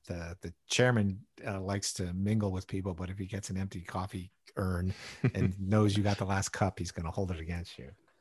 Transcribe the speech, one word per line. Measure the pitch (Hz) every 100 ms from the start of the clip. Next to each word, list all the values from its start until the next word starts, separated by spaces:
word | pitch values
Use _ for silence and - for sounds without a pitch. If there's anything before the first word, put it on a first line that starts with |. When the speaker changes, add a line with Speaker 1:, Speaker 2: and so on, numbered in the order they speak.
| -
Speaker 1:
the, | 87 82 87
the | 87 - -
chairman, | - 127 117 101 95 - - -
uh, | 98
likes | 95 101 -
to | - 90
mingle | 90 101 110 104
with | 92 -
people, | 95 95
but | 87 92
if | 95
he | 98
gets | 101 -
an | 95
empty | 95 95
coffee | 85 95 92 95 90 _ _ -
urn | 95 90 92 - - -
Speaker 2:
<laughs> | 127
Speaker 1:
and | 101 95 95
knows | 95 107 104 101
you |
got | 101 101
the | 95
last | 95 95
cup, | - 98 -
he's | 87
gonna | - 82
hold | 92 95
it | 85
against | 80 85 87 -
you. | 65 - _ _